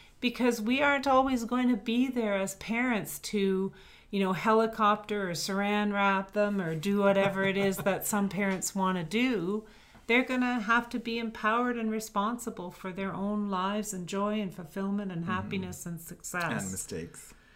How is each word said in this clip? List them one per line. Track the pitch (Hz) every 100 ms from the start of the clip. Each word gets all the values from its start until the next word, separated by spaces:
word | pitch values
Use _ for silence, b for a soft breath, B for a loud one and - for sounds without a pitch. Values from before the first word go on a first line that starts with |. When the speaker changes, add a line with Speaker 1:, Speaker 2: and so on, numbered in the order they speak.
| B -
Speaker 1:
because | 247 240 247 233
we | 214 269
aren't | 285 277 269
always | 262 269 254 226
going | 247 247
to | 247
be | - 240 262
there | 247 214 196
as | 196 -
parents | - 226 254 214 143 -
to, | - 214 196 190 190 B B B B
you | 196
know, | 185
helicopter | 170 220 220 220 220 208 208 - 208 185
or |
saran | 156 - 196 202 208 208
wrap | 202 196 196 190
them | 208 208 196
or | 165
do | 160 196 202
whatever | 196 196 196 190
it | 196 190
is | 196 185
that | 202 180 -
some | 208 196
parents | 185 196 190 -
wanna | 190 190 185
do." | 165 214 254 220 170 214 214 B B B -
They're | 240
gonna | 254 254 247 247
have | 202 233 233
to | 247
be | 233 233
empowered | 226 220 214 233 247 240
and | 220
responsible | 220 214 202 214 240 226 - 180
for | - 190
their | 180 196
own | 180 202 208 202
lives | 185 190 214 208
and | 185 170
joy | 196 208 214
and | 190
fulfillment | 175 165 196 196 202 196
and | 170
Speaker 2:
Mm-hmm. | 170
Speaker 1:
happiness | 185 202 196 185 175 175
and | 165
success. | - - - 180 165 110
Speaker 2:
And | 98
mistakes. | 92 - 90 85 - - b b